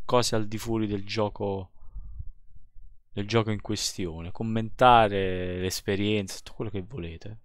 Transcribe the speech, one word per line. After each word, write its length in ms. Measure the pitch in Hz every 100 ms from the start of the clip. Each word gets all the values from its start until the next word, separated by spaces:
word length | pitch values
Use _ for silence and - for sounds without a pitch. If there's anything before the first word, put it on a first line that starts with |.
cose 320 | - 123 117 113
al 100 | 104
di 120 | 110
fuori 280 | 117 113 107
del 180 | 101
gioco, 680 | 101 107 104 - 101 95 92 - - - - - - - - - - - - - _
del 140 | 104 104
gioco 240 | 117 110
in 100 | 104
questione, 720 | - 104 - - 87 80 85
commentare 1300 | - 113 113 113 - 127 120 107 101 95 92 90 90
l'esperienza, 800 | 92 - - 101 101 107 95 -
tutto 160 | -
quello 180 | - 117
che 120 | 101
volete 580 | 101 123 82 80 98 110